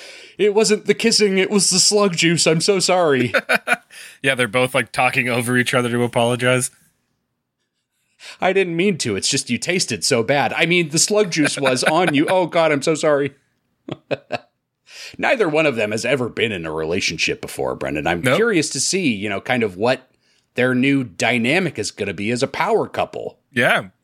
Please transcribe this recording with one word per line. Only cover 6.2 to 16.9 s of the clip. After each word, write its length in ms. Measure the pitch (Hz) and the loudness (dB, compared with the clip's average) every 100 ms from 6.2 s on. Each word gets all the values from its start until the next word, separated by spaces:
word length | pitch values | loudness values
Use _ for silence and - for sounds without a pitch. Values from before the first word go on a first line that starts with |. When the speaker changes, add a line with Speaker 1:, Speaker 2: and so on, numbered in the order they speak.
| 117 123 127 127 123 _ _ _ _ _ _ _ _ _ _ _ _ _ _ _ - - | 0 2 0 0 -2 _ _ _ _ _ _ _ _ _ _ _ _ _ _ _ -16 -4
Speaker 1:
"I 120 | 185 | 0
didn't 220 | 190 180 165 | 2 0 0
mean 220 | 202 151 | 0 0
to. 160 | 120 | -2
It's 140 | 95 - | -2 -2
just 200 | 135 - | -2 -2
you 80 | - | -4
tasted 460 | - 185 - 110 | -2 -2 -2 -2
so 200 | - 123 | 0 0
bad. 280 | 107 143 131 | 2 0 0
I 120 | 147 165 | 0 2
mean, 220 | 175 160 | 2 0
the 100 | 156 | 0
slug 320 | - 208 196 | 2 2 0
juice 260 | 160 143 - | 0 0 0
was 280 | 135 127 | 0 2
on 300 | - 160 180 | 2 2 2
you. 120 | 143 - | 2 2
Oh, 180 | 185 170 | 2 2
God, 260 | 170 160 | 2 2
I'm 100 | 143 | 2
so 140 | 165 151 | 0 0
sorry." 380 | 160 143 139 - _ _ _ _ - | 2 2 0 -8 _ _ _ _ -16
<laughs> 1300 | - - 139 - - _ _ _ _ _ - - - | -12 -8 -8 -8 -12 _ _ _ _ _ -20 -18 -4
Neither 300 | - 269 180 | 0 2 2
one 180 | 151 156 | 2 2
of 100 | 117 | 0
them 160 | 104 | -2
has 120 | 110 | -2
ever 240 | 117 123 117 | 0 0 -2
been 220 | - 113 | -2 -2
in 160 | 95 80 | -2 -6
a 60 | |
relationship 680 | 78 80 | -4 -2